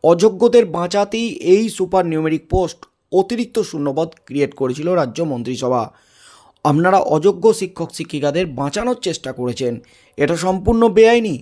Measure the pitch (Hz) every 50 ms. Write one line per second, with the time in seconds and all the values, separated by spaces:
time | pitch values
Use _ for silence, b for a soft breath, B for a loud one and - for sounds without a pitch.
0 | - 156 175 170 180 220 190 180 233 240 240 240 226 180 156 175 175 175 185 202
1 | 202 202 - 226 233 226 - - - 170 185 202 226 220 - - 190 170 190 190
2 | 175 165 160 156 156 160 160 156 - _ - 190 185 170 - _ - _ _ _
3 | _ _ - 185 185 190 240 233 240 240 _ 226 202 - - 156 143 143 135 151
4 | 165 160 - _ _ _ 123 143 143 131 - - 131 127 123 151 151 175 185 180
5 | 151 127 110 147 170 160 135 120 117 120 127 110 127 123 127 123 113 - b b
6 | b b b b b b b b b b b b _ 151 143 151 170 180 190 190
7 | - - 147 156 147 202 185 175 170 220 220 220 196 180 - - 170 - - -
8 | 165 160 - 147 135 147 143 170 185 165 131 120 139 143 - 208 226 247 254 247
9 | - 180 160 - - 131 131 131 123 123 117 113 131 120 120 113 b b b b
10 | b b b - 143 143 170 165 160 185 185 190 185 208 233 226 233 233 180 208
11 | 226 220 233 240 226 214 156 123